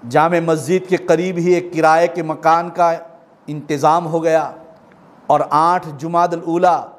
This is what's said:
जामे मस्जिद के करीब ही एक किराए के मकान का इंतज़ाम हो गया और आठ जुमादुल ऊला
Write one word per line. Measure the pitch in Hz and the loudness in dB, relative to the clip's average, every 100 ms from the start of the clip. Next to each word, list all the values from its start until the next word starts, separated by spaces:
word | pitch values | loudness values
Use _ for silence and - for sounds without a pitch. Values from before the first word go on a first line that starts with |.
| 117 | 0
जामे | 143 160 170 | 0 2 0
मस्जिद | 165 156 135 185 185 | 0 -2 0 -2 0
के | 180 | -4
करीब | - 165 180 175 | 0 0 0 -2
ही | 175 175 | 0 0
एक | 175 | 0
किराए | 160 160 160 175 | 0 2 4 2
के | 175 160 | -2 -8
मकान | 151 160 165 175 | -2 2 2 0
का | 170 170 165 - - _ _ - | 0 0 0 -10 -20 _ _ -12
इंतज़ाम | 151 - 147 151 165 170 | -12 -6 0 2 2 0
हो | 165 | -2
गया | 160 160 143 - - - _ _ - - - | 0 0 -2 -10 -20 -20 _ _ -20 -20 -2
और | 147 143 | 0 2
आठ | 147 165 180 165 147 | 2 2 2 -4 -12
जुमादुल | 160 170 175 170 175 | -4 0 0 -2 -4
ऊला | 170 180 160 120 | 2 2 2 -4